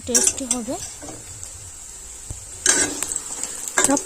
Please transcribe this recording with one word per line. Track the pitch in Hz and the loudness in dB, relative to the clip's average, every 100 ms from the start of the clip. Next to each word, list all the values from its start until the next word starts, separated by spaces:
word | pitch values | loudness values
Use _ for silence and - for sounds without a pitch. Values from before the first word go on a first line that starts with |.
| - | 2
টেস্টি | 233 - - 254 | 4 6 4 0
হবে। | 247 226 359 - - - - - - - - - - - - - - - - - - - - - - - - - - - - - - - | 0 -2 -4 -6 -10 -12 -12 -12 -12 -12 -12 -14 -14 -14 -14 -14 -12 -10 -10 -12 2 4 6 4 0 -2 -2 -4 -6 -6 -6 0 4 6
সব | 285 | 6